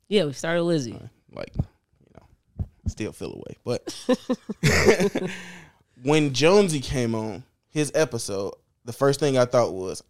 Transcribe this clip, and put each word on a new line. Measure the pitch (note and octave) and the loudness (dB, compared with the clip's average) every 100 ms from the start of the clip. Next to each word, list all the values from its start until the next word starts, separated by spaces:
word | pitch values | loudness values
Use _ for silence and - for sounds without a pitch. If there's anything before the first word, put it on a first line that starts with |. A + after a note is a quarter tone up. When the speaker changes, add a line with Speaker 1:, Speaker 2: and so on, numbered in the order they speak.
| - | -2
Speaker 1:
Yeah, | G3+ D3+ | 0 0
we | |
started | C3 E3 E3+ | -4 -4 -2
with | E3+ D#3+ | 0 0
Lizzie. | A#2+ | -2
Speaker 2:
Uh, | D#2 - - _ | -10 -18 -20 _
like, | - - - | -14 -8 -6
you | - _ _ _ _ | -8 _ _ _ _
know, | - _ _ _ - - _ - | -20 _ _ _ -12 -12 _ -10
still | - G2+ | -8 -8
feel | - C#2 | -8 -12
away. | - - - | -12 -16 -12
But | A#2+ A#2+ - - - B3+ - B3 - - | -8 -6 -8 -6 -2 -2 -2 -8 -8 0
<laughs> | D3 - - F#3+ G3 - F3+ - - - - _ _ - | 2 4 4 4 2 -2 -6 -10 -16 -20 -20 _ _ -4
when | B2+ D#3 D3 | 2 2 2
Jonesy | B2 D#3 G3+ G3 D3+ | 4 6 6 4 0
came | - C#3 A#2 | -2 -2 -2
on | A2+ A2 G2 - _ _ | -2 -4 -10 -16 _ _
his | D3+ D3 | -4 0
episode, | D#3 D#3+ A#2 - G2 G2 - _ _ | 0 0 -2 -6 -6 -6 -10 _ _
the | A#2+ | -16
first | - C#3 C#3 | 0 2 4
thing | D3 C3 | 2 4
I | |
thought | B2 B2+ G#2 | 4 4 2
was, | F#2+ F#2 D2+ | -2 -8 -8